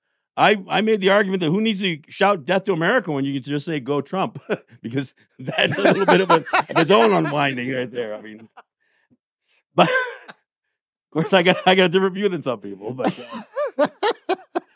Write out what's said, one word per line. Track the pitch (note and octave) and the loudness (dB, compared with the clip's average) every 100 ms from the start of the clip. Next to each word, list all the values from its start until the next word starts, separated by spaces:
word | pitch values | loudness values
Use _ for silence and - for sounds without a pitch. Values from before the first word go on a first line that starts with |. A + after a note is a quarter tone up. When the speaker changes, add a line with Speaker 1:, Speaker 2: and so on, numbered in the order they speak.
| _ _ _ - | _ _ _ 2
Speaker 1:
I, | E3+ G#3+ F3+ | 4 4 0
I | F3 | -2
made | G#3+ G#3+ | 2 2
the | F#3 | 4
argument | G3+ G3 F#3+ | 4 2 0
that | D#3+ | 0
who | F#3+ | 0
needs | A3+ F#3+ | 0 -2
to | G3 D#3 - | -4 -6 -8
shout | - - G3 B2 | 0 2 2 0
"Death | F#3 G3 | -2 0
to | |
America" | E3+ E3+ B3 F3 | -2 0 0 -2
when | C#3+ C#3 | -4 -4
you | |
can | C#3 | -6
just | B2 D3 E3+ | -6 -6 -4
say, | D3+ | -6
"Go | A#2+ C#3+ | -4 -4
Trump"? | C3+ F#3+ C#3+ - - | -4 -4 -4 -6 -8
<laughs> | G#3 _ A#2+ | -8 _ -14
Because | A2+ C3+ C3+ - _ - | -8 -6 -8 -12 _ -16
that's | C3 - - - | -8 -2 -2 2
a | |
little | G3+ - G4 | 2 2 4
bit | F#3 | 4
of | F#3+ | 4
a, | E4 - F#4 - | 2 2 -2 0
of | - | 0
its | D#3+ | 4
own | G#3 A3+ | 4 4
unwinding | F3+ D#3 C#3+ C#3 B2+ B2 | 2 0 0 -2 -2 -4
right | C3 B2 | -4 -6
there. | A#2+ A2+ G#2+ | -6 -8 -8
I | |
mean, | A2 G#2+ A2 - - _ _ _ _ _ _ _ _ _ _ - | -14 -18 -20 -20 -20 _ _ _ _ _ _ _ _ _ _ 0
but, | F3 | 2
<laughs> | C5 B4 - - | 0 -4 -10 -20
of | - _ _ _ _ _ _ _ | -20 _ _ _ _ _ _ _
course, | D3+ - | -4 2
I | F#3+ | 2
got, | F3 E3+ F#3 | 4 2 4
I | F#3+ | 4
got | F3+ | 4
a | |
different | F#3 F#3+ F#3+ | 2 0 -2
view | G#3 | -4
than | E3+ | -2
some | C3 A#2 | -6 -6
people, | G2+ F#2+ G#2+ | -8 -12 -10
but, | B2+ B3 - A#3+ A3+ - C5 C#5 B3+ | -4 -4 -4 -12 -16 -12 -6 -4 -2
uh, | D4 - A4+ - - | -2 -2 -4 -2 -4
Speaker 2:
<laughs> | F#4 - - - | -6 -6 -10 -8